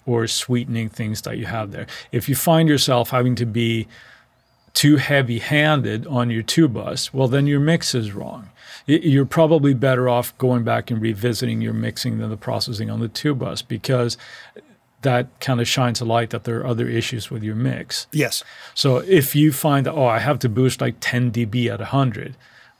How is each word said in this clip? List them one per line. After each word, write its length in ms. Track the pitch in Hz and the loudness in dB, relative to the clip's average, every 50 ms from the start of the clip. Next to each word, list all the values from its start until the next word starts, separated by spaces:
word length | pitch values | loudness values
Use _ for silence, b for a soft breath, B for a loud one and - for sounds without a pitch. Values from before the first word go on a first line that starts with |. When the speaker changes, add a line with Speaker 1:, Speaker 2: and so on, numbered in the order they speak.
| _ | _
Speaker 1:
or 200 | - 123 117 113 | -2 0 0 0
sweetening 640 | 110 - - - - 123 123 120 120 120 113 113 107 | -2 -2 -4 -2 -2 -2 -2 -2 -2 -4 -4 -4 -6
things 340 | - - 113 107 110 107 - | -6 -6 -6 -6 -6 -6 -8
that 160 | 107 110 117 | -8 -8 -8
you 80 | 113 | -8
have 260 | - 113 113 107 101 - | -6 -6 -6 -6 -8 -8
there. 140 | - 107 B B B B B - | -12 -12 B B B B B -4
If 160 | 120 - - | -4 -2 -2
you 60 | 135 | -2
find 320 | - - 175 165 160 165 156 | 0 2 4 4 6 6 6
yourself 420 | 147 135 - - 131 120 117 - | 4 4 4 2 2 2 2 2
having 240 | - 127 123 127 123 | 0 0 2 2 0
to 100 | 117 123 | 0 -2
be 420 | 113 104 120 117 113 113 113 107 b b b b b b b b b b _ _ _ _ _ _ _ _ | -2 -2 0 0 0 0 -2 -4 b b b b b b b b b b _ _ _ _ _ _ _ _
too 220 | - - 147 151 | 2 6 6 6
heavy-handed 1120 | 135 131 - 143 139 131 117 117 113 - - 151 147 151 156 151 143 120 107 107 113 127 | 6 4 2 2 2 2 2 -2 -4 -2 0 0 2 4 4 2 2 0 -2 -4 -4 -6
on 240 | - 139 123 120 120 | -4 -2 0 0 0
your 120 | 113 113 107 | -2 -2 -4
two 260 | - - 165 165 139 | 0 2 4 4 4
bus, 440 | 107 107 101 - 82 - - - - | 2 -2 -6 -6 -6 -6 -6 -6 -2
well, 140 | 135 135 | 0 0
then 200 | 123 123 143 143 | 2 2 2 2
your 120 | 143 143 143 | 2 2 2
mix 360 | 143 156 170 170 - - - | 2 2 2 0 0 -2 -2
is 180 | 123 110 104 98 | -2 -2 -4 -6
wrong. 380 | - - - - - - - B B B B B B B | -8 -10 -12 -12 -14 -16 -20 B B B B B B B
Y-, 140 | - 147 170 - | 0 0 2 4
you're 240 | 165 135 139 139 | 4 4 4 4
probably 480 | - - 165 160 151 165 156 139 143 135 | 2 4 4 4 6 6 4 4 4 2
better 340 | 117 127 135 131 123 127 123 | 4 2 2 2 2 2 2
off 280 | 120 120 120 - - _ | 2 0 0 -2 -6 _
going 240 | 131 127 123 120 113 | 0 2 2 2 2
back 280 | 113 113 117 113 - | 0 0 -2 -2 -4
and 100 | 120 110 | -4 -2
revisiting 600 | 107 113 110 98 110 123 113 104 127 120 113 113 | -2 -2 -2 0 -2 -2 -2 0 -2 -2 -2 -2
your 120 | 110 113 113 | -2 -4 -4
mixing 460 | 110 113 113 110 - - 123 110 110 | -2 -4 -4 -6 -4 -6 -4 -4 -4
than 120 | 110 107 | -4 -6
the 60 | 110 | -6
processing 540 | 104 - 123 113 110 - - 117 101 113 107 | -6 -6 -6 -4 -4 -4 -4 -6 -6 -6 -6
on 100 | 110 110 | -4 -4
the 80 | 117 110 | -6 -6
two 260 | - - - 151 147 | -6 -4 -2 -2 -2
bus, 260 | 127 - 95 - - - | -2 -4 -6 -6 -8 -8
because 540 | - 117 101 - - 131 123 120 120 - B B B B B B B B - - _ - _ _ _ _ _ - | -8 -8 -8 -2 0 0 2 2 0 -4 B B B B B B B B -20 -20 _ -20 _ _ _ _ _ 0
that 240 | 135 123 123 123 - - _ | 2 2 2 0 -2 -8 _
kinda 240 | - 135 131 120 117 | -4 -2 0 0 0
shines 360 | - - 143 127 120 113 - | 0 0 2 2 0 0 -2
a 40 | 120 | -2
light 260 | 113 113 120 117 110 | 0 0 0 0 0
that 140 | - 117 - | -4 -6 -6
there 140 | 120 117 113 | -4 -4 -4
are 60 | - | -2
other 200 | 131 120 110 120 123 | -2 -2 -2 -2 -2
issues 420 | 117 113 113 - 131 113 - - | -2 -2 -2 -2 -6 -8 -8 -8
with 120 | 131 113 107 | -10 -8 -6
your 120 | 107 107 | -6 -4
mix. 500 | 110 127 131 127 - - - - - - - - | -2 -2 -2 -2 -4 -8 -8 -8 -10 -10 -6 -2
Speaker 2:
Yes. 320 | 151 139 113 - - B B B B B B B | -2 -2 -2 -2 -6 B B B B B B B
Speaker 1:
So 240 | - - 139 127 127 | 0 2 2 2 2
if 360 | 135 185 190 160 135 - - | 2 4 4 4 4 4 4
you 180 | 147 151 156 139 | 4 4 4 4
find 340 | - - 156 143 139 131 | 2 0 2 2 2 2
that, 60 | 139 160 | 0 0
"Oh, 140 | 156 135 | 2 2
I 120 | 120 110 113 | 2 2 2
have 200 | 110 135 147 113 | 2 0 0 0
to 80 | - 120 | 0 0
boost, 320 | 104 123 127 127 - - | 0 2 2 2 2 0
like, 160 | 131 123 113 - | -2 -4 -4 -4
ten 300 | - - - 123 123 120 | -6 -2 -2 0 0 0
D 140 | 107 120 120 | 0 -2 -4
B 260 | 107 104 127 117 113 | -2 -2 -2 0 0
at 100 | 107 107 | -2 -4
a 60 | 107 | -6
hundred," 480 | - 123 139 139 127 101 - - - 131 b b b b b b b b | -2 0 2 2 2 -2 -4 -10 -12 -14 b b b b b b b b